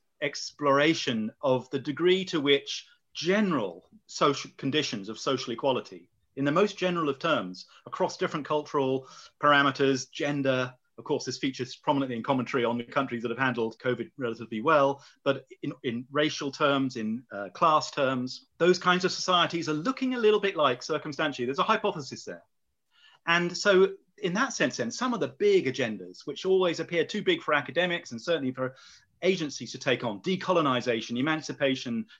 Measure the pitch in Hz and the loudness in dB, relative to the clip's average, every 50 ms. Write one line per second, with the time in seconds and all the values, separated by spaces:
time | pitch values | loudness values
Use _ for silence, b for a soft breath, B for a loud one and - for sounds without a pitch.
0 | _ _ _ _ 151 143 143 - - - - - 147 143 139 139 147 160 165 151 | _ _ _ _ -6 -6 -6 -6 -10 -12 -8 -2 2 4 4 6 6 4 4 2
1 | - 139 120 113 110 110 - _ - 139 131 127 127 - - 139 139 147 139 135 | 0 -2 -2 -2 -4 -6 -6 _ 0 0 0 0 0 -4 -6 -6 -4 -6 -4 0
2 | 165 180 185 190 190 185 - 160 135 143 139 139 - - - - b b b b | 2 2 2 2 0 -2 -2 0 2 4 4 2 2 -2 -10 -10 b b b b
3 | _ _ - - 151 170 190 214 214 190 170 131 107 92 85 - - _ - - | _ _ -12 -6 -2 0 2 2 2 2 0 0 -2 -4 -6 -10 -18 _ -20 -20
4 | _ - - - 165 147 139 - - - - - - 139 131 156 139 - - 107 | _ -16 -2 2 2 2 2 0 -4 -10 -10 -6 -4 -2 0 0 -2 -2 -4 -8
5 | 95 101 110 - - 147 135 127 - - 113 120 - 139 127 113 107 - 95 87 | -8 -10 -12 -6 -4 -2 -2 -2 -4 -6 -6 -2 0 0 0 -2 -4 -8 -12 -18
6 | - _ _ _ _ _ _ 139 135 143 147 170 - 202 - - 185 185 175 175 | -20 _ _ _ _ _ _ -2 0 2 2 4 2 2 0 0 -2 -2 0 0
7 | 160 143 135 - - 165 156 120 98 92 92 - b b b b b 113 - - | 0 -2 -2 -2 0 0 0 0 -2 -4 -8 -14 b b b b b -10 -4 -2
8 | 190 165 - - 185 175 - 160 139 - 156 151 147 - - 147 135 131 131 131 | -2 -2 -2 -2 -4 -4 -4 -4 -4 -2 -2 -2 -2 -2 0 0 2 2 0 -2
9 | 131 B B B B B B - - 147 147 143 139 139 131 135 139 135 135 127 | -4 B B B B B B 0 4 6 6 6 6 4 2 2 2 2 2 2
10 | 131 - - - 156 143 147 143 135 135 131 127 127 131 131 _ _ _ _ - | -2 -6 -6 -4 -4 -2 -2 0 0 0 0 0 0 -4 -6 _ _ _ _ -12
11 | - - 151 127 - 135 127 - - 139 131 - 127 123 - - - - 147 139 | -6 -4 -4 -2 -2 -6 -6 -4 -4 -4 -4 -4 -8 -10 -10 -4 -2 0 0 2
12 | 139 127 123 117 113 - 139 131 - - - 131 120 113 120 120 120 - - 143 | 0 -2 -4 -4 -2 0 0 0 0 0 0 0 2 2 0 -2 -4 -4 -2 -2
13 | 135 123 120 117 110 117 113 127 135 131 117 113 113 113 - - - 131 123 113 | -2 -2 -2 -4 -4 -4 -2 -2 -2 -2 0 0 -2 -4 -4 -4 -4 -2 -2 -2
14 | 113 - _ - 131 117 113 113 120 113 117 107 110 156 160 147 139 139 139 135 | -4 -8 _ -6 -6 -6 -6 -6 -8 -8 -6 -2 2 4 4 6 4 4 2 -2
15 | b b b b - 139 135 131 - - - - - 143 160 - - 135 110 120 | b b b b 0 0 0 0 -4 -14 -16 -12 -10 -10 -10 -6 -6 -6 -6 -6
16 | 127 - 139 147 151 156 147 - 156 139 131 - 156 143 139 139 135 131 - 117 | -6 -4 -2 0 0 0 -2 -4 -6 -6 -2 0 2 2 2 2 0 -2 -2 -4
17 | 110 107 110 123 131 _ - 101 101 95 - - 175 165 156 156 - - - - | -4 -4 -4 -6 -8 _ -10 -10 -10 -10 -2 2 4 4 4 4 2 0 -2 0
18 | 143 131 135 127 123 127 - - - _ _ - 165 180 185 185 - 180 180 185 | 0 0 0 0 -2 -4 -8 -12 -18 _ _ 2 4 4 4 4 4 4 4 4
19 | 185 180 - - - - 185 175 165 151 - 170 156 143 156 151 160 247 262 - | 2 0 -2 -2 0 2 4 4 4 2 0 -2 -2 -2 -2 -2 -2 -2 -4 -2
20 | 262 254 254 240 226 214 214 208 202 196 185 165 151 139 165 - - - 156 147 | -2 -2 0 2 4 4 4 4 2 0 2 2 2 2 2 0 -4 -4 -4 -4
21 | - 156 143 - 160 151 139 - 123 120 143 - 175 214 220 214 - 208 190 170 | -4 -6 -4 -2 -2 -2 -2 -2 -4 -2 -2 0 2 2 2 2 0 -2 -4 -4
22 | 139 - 135 - - - 87 - - _ _ _ _ _ _ _ _ b b b | -8 -10 -12 -12 -12 -12 -14 -14 -16 _ _ _ _ _ _ _ _ b b b
23 | b b b b - 165 170 175 175 175 175 - - 208 190 185 190 190 - - | b b b b -2 0 2 2 2 0 -2 0 4 6 6 6 6 4 2 -2
24 | _ _ _ - - 185 170 214 269 254 - - 160 131 - - 120 113 - - | _ _ _ -6 -4 -2 0 0 -2 -2 0 0 0 0 0 -2 -4 -6 -4 -4
25 | 240 254 240 214 147 135 - - 208 208 202 185 139 131 131 - 127 113 107 95 | -4 -2 -2 -2 -4 -4 -2 0 2 4 4 4 4 2 0 -2 -2 -4 -4 -6
26 | 92 90 90 - - - 139 - - 190 190 190 185 175 160 165 160 - 175 170 | -10 -14 -16 -14 -12 -12 -10 -4 0 2 2 4 4 2 0 -2 -4 -2 0 0
27 | 151 - - 214 170 185 175 165 - - 151 143 139 - 135 170 180 180 170 170 | 0 0 -2 -2 0 0 0 0 0 2 2 2 0 0 0 0 0 0 0 -4
28 | 170 - 117 113 - - 170 156 139 127 127 131 131 127 131 B B B B B | -6 -8 -12 -8 -2 -2 -2 0 0 -2 -4 -2 -4 -6 -6 B B B B B
29 | B B _ _ - 180 190 165 165 143 - - 127 110 - 123 - 143 123 120 | B B _ _ 0 0 0 0 -2 -6 -6 -8 -12 -12 -12 -6 -2 0 0 0
30 | 131 120 101 98 - 180 190 - - - 185 170 156 139 127 123 113 123 117 113 | 0 -4 -6 -4 -4 -2 -2 -2 0 2 2 4 4 4 2 0 0 0 -2 -2
31 | 107 - 120 120 131 156 160 160 143 - - - 143 135 135 131 - 127 120 113 | -2 -4 -4 -2 0 0 -2 -2 -4 -8 -4 0 0 0 0 0 -2 -4 -4 -4
32 | 110 b b b | -6 b b b